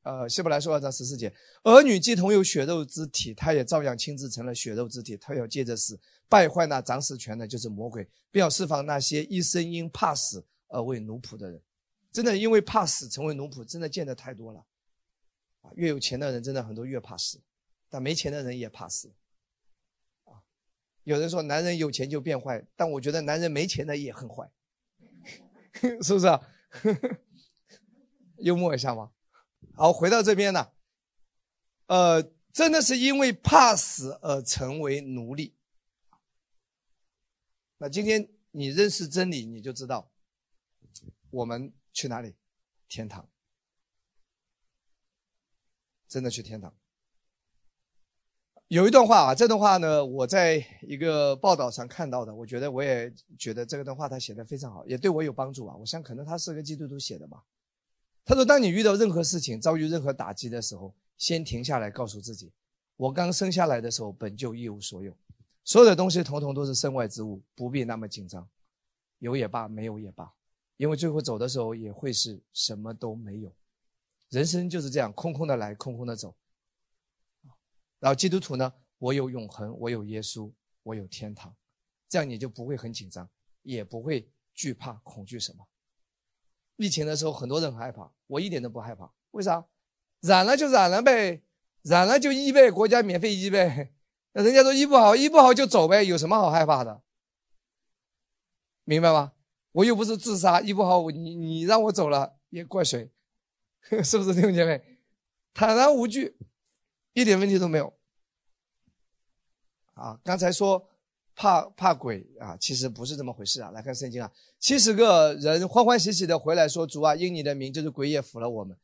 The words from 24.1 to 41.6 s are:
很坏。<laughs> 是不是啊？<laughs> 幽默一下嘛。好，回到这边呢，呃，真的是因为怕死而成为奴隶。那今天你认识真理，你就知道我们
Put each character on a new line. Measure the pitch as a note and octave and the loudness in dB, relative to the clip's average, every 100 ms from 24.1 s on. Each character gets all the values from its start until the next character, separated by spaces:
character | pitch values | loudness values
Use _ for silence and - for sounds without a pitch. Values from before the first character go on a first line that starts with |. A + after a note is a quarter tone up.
很 | G#2+ A#2+ | -14 -16
坏。 | A#2 D#3 _ _ _ _ _ _ _ - | -16 -18 _ _ _ _ _ _ _ -20
<laughs> | - _ _ _ - B3 A#3 | -20 _ _ _ -6 -6 -4
是 | - | -2
不 | G3 | 2
是 | F3+ | 4
啊？ | D3+ - _ _ | 2 0 _ _
<laughs> | - G#3+ G#3 B3+ - _ _ _ _ _ _ _ _ _ _ _ - | -6 -2 -2 -4 -8 _ _ _ _ _ _ _ _ _ _ _ -6
幽 | F3 F3 | -2 0
默 | F3 C#3 | 0 -2
一 | |
下 | B2+ | -4
嘛。 | A2+ G#2+ _ _ _ _ _ - | -6 -10 _ _ _ _ _ -18
好， | - D#3+ | 2 4
回 | E3+ E3+ | 4 4
到 | A3+ | 4
这 | G#3 G3 | 4 2
边 | G3+ | 2
呢， | F3+ C3+ _ _ _ _ _ _ _ _ _ _ _ - | 0 -4 _ _ _ _ _ _ _ _ _ _ _ 0
呃， | F#3 F3 E3 D#3 _ _ | 4 6 4 0 _ _
真 | - E4 | 2 2
的 | D#4 | 4
是 | A#3+ B3+ | 2 2
因 | B3+ C#4 | 2 2
为 | C4+ | 2
怕 | G3+ - D#4+ B3 | 0 4 6 6
死 | G3+ - - C3 C#3 | 4 -2 -4 -8 -8
而 | E3 C#3 | -4 -4
成 | B2 - B2+ D3 | -4 -6 -6 -6
为 | D3 C#3+ | -6 -6
奴 | C#3 B2+ A#2 C#3+ | -6 -10 -10 -10
隶。 | D3+ _ _ _ _ _ _ _ _ _ _ _ _ _ _ _ _ _ _ _ _ _ _ - | -12 _ _ _ _ _ _ _ _ _ _ _ _ _ _ _ _ _ _ _ _ _ _ -14
那 | C#3+ | -10
今 | D#3 | -4
天 | G#3 G#3+ G#3+ _ _ | -2 -2 -2 _ _
你 | D3+ C#3 | -10 -4
认 | C#3+ G#3 | 0 0
识 | - E3+ | 0 -6
真 | D#3+ F#3 | -4 -2
理， | D3+ A2+ | -4 -8
你 | A2+ | -12
就 | G#2+ | -14
知 | B2 C3 | -12 -8
道 | A#2+ - _ _ _ _ _ _ _ _ - - - _ | -10 -10 _ _ _ _ _ _ _ _ -20 -20 -20 _
我 | B2+ A#2 | -8 -8
们 | A#2+ | -8